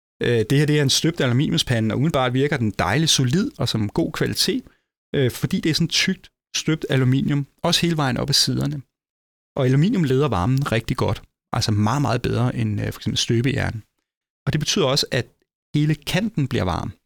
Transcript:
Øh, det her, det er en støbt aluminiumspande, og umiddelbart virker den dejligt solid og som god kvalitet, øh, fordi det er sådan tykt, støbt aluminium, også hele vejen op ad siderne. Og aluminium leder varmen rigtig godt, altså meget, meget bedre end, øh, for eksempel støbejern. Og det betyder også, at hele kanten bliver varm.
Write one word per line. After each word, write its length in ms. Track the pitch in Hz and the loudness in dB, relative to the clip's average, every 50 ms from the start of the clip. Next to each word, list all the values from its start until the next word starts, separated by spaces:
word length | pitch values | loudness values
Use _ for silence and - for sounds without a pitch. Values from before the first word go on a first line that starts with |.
| _ _ _ - | _ _ _ -4
Øh, 220 | - 117 120 113 104 - | -2 0 2 2 2 2
det 80 | 139 139 | 2 2
her, 80 | 151 | 2
det 120 | 147 151 151 | 2 2 2
er 40 | |
en 80 | 147 135 | 2 2
støbt 300 | - - - 160 170 - | 0 0 0 -2 0 0
aluminiumspande, 720 | 156 127 117 127 151 220 175 160 - - 127 113 110 110 | 0 2 2 2 2 0 0 -2 0 0 0 0 0 0
og 40 | 104 110 | 0 0
umiddelbart 360 | 135 165 - 139 127 127 123 | 0 0 0 0 0 0 0
virker 220 | 131 135 147 160 | 0 0 0 0
den 140 | 127 117 107 | 0 -2 -2
dejligt 400 | - - 85 87 104 139 165 151 | -2 0 0 0 2 2 2 2
solid 400 | - - 135 123 127 185 226 302 - - | 2 2 2 2 2 0 0 -2 -4 -4
og 100 | - 117 | -4 -2
som 200 | - 113 104 104 | -2 -2 -2 -2
god 240 | - - 165 254 | -2 -2 -2 -2
kvalitet, 520 | - - - 117 - - - - - 254 - - _ _ _ _ _ _ _ _ - | -2 -4 -4 -2 -2 -2 -2 -2 -2 -4 -6 -10 _ _ _ _ _ _ _ _ 0
øh, 160 | 143 135 120 | 0 0 0
fordi 300 | - - - 139 - 185 | 0 -2 -4 -2 -2 -2
det 100 | - 165 | 0 0
er 40 | 151 | 0
sådan 140 | - 170 156 | 0 0 0
tykt, 420 | - - - - 185 - - - _ _ _ _ - | 0 0 0 0 -2 -4 -8 -20 _ _ _ _ -8
støbt 300 | - - - 156 156 - - | -6 -2 -2 -2 -2 -2 -2
aluminium, 560 | 139 131 131 123 131 139 139 147 143 143 139 - _ _ | 0 2 2 2 2 2 0 0 0 -2 -2 -6 _ _
også 180 | - 170 170 - | -2 0 0 2
hele 160 | - 170 165 | 0 0 0
vejen 200 | 156 147 131 120 | 0 0 -2 -2
op 120 | - 123 135 | -2 -2 0
ad 60 | 139 | 0
siderne. 480 | - - - 127 123 135 143 147 143 - _ _ _ _ _ _ _ _ _ _ _ _ _ - | 0 0 0 0 -2 -2 -4 -4 -8 -10 _ _ _ _ _ _ _ _ _ _ _ _ _ -4
Og 100 | - 135 | -2 0
aluminium 380 | 127 131 143 156 208 262 190 160 | 2 4 4 4 2 2 2 2
leder 240 | 127 131 135 151 143 | 2 2 2 2 2
varmen 440 | 113 87 90 113 131 135 143 - | 2 0 2 2 2 0 0 0
rigtig 240 | - 117 - - 131 | -2 -2 -2 -2 -2
godt, 260 | - - 98 95 - - - _ _ _ _ | -2 0 -2 -2 -4 -8 -16 _ _ _ _
altså 200 | - - - - | -4 -2 0 0
meget, 300 | 107 101 104 107 123 151 | 2 2 2 2 2 2
meget 200 | 143 107 113 127 | 0 0 0 0
bedre 340 | - - 110 113 120 123 - | -2 -2 0 0 0 0 0
end, 240 | 123 117 110 104 104 | -2 -2 -2 -2 -2
øh, 120 | 110 107 | -4 -4
for 80 | - - | -6 -6
eksempel 180 | - 143 147 - | -6 -4 -2 -2
støbejern. 640 | - - 120 117 120 135 120 107 95 92 107 110 - _ _ _ _ _ _ _ _ _ _ _ - | 0 0 0 2 2 0 0 -2 -2 -4 -4 -8 -10 _ _ _ _ _ _ _ _ _ _ _ -4
Og 60 | - | -2
det 80 | - 151 | -2 -2
betyder 260 | 147 - - 214 156 | 0 0 0 2 2
også, 200 | 127 139 147 - - | 2 2 0 0 0
at 160 | - 127 113 - _ _ _ _ _ _ _ _ - | -2 -4 -4 -4 _ _ _ _ _ _ _ _ 0
hele 200 | 151 151 151 156 | 0 2 2 0
kanten 540 | - - - - 277 226 214 - - 139 - | -2 -2 -4 -2 -2 -2 -2 -2 -2 -2 0
bliver 160 | - 107 92 | 0 0 0
varm. 280 | 92 82 - - - - _ _ | 0 -2 -2 -4 -8 -10 _ _